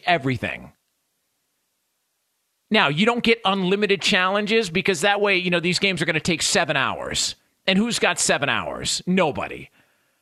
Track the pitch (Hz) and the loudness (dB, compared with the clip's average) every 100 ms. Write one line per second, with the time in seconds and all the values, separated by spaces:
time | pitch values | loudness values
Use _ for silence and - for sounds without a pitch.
0 | - 170 131 127 92 - - _ _ _ | 0 0 0 -2 -4 -8 -14 _ _ _
1 | _ _ _ _ _ _ _ _ _ _ | _ _ _ _ _ _ _ _ _ _
2 | _ _ _ _ _ _ - 208 156 151 | _ _ _ _ _ _ -2 2 2 2
3 | 220 240 226 226 190 196 180 202 208 196 | 2 2 2 2 2 0 0 0 0 0
4 | - 196 185 202 208 226 196 170 190 175 | 2 2 2 0 0 0 0 -2 0 0
5 | 202 202 202 185 180 175 170 175 196 175 | 2 2 2 0 0 0 0 0 0 0
6 | 151 160 - 160 - 202 165 147 120 80 | 0 0 0 -2 0 0 0 0 -2 -4
7 | 62 76 - - _ _ - 190 233 208 | -6 -4 -4 -6 _ _ 0 2 2 0
8 | 202 175 - 160 139 110 78 62 - - | 0 0 0 0 0 -2 -2 -6 -6 -4
9 | - 185 160 - 78 - 131 _ _ _ | 0 0 0 -2 -8 -10 -18 _ _ _
10 | _ _ | _ _